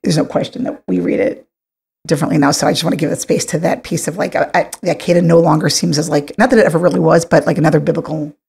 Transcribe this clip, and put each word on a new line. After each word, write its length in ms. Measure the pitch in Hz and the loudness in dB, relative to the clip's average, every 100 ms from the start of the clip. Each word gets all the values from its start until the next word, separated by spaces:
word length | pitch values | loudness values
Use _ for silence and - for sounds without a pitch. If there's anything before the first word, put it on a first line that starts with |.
There's 140 | 214 156 | 0 -2
no 80 | - | -2
question 380 | - - - | -4 -6 -6
that 200 | 247 - - | -8 -8 -4
we 120 | 185 | -4
read 200 | 175 - | -2 -2
it 280 | - - _ _ _ _ _ _ - | -2 -4 _ _ _ _ _ _ -4
differently 300 | 156 - 156 | -2 0 2
now. 140 | 139 | 2
So 160 | 147 - | 2 0
I 40 | |
just 120 | 151 | 0
wanna 120 | 160 - | -2 -2
give 140 | 151 | -2
the 60 | - | -4
space 280 | - 156 - | -2 -4 -2
to 140 | 156 | -4
that 240 | 170 - | -2 -4
piece 240 | - 165 - | -6 -6 -6
of, 80 | 170 | -6
like, 180 | - - | -4 -2
I, 140 | - | -2
I, 100 | - - - | -2 -2 -6
the 140 | 180 156 | -6 -4
Akedah 280 | - 175 | 0 2
no 160 | 170 170 | 6 6
longer 300 | 170 156 151 | 6 2 2
seems 280 | - 175 147 | 0 0 -2
as, 120 | 165 | 0
like, 280 | 151 143 - | -2 -4 -2
not 120 | 240 | 2
that 80 | 247 | 4
it 60 | 196 | 4
ever 120 | 160 | 2
really 220 | 175 180 | 0 2
was, 260 | 160 165 165 | 2 2 4
but, 200 | 160 - | 2 2
like, 120 | - | 0
another 220 | 156 151 | 2 2
biblical 520 | 147 165 156 156 151 - | 0 -4 -4 -6 -8 -12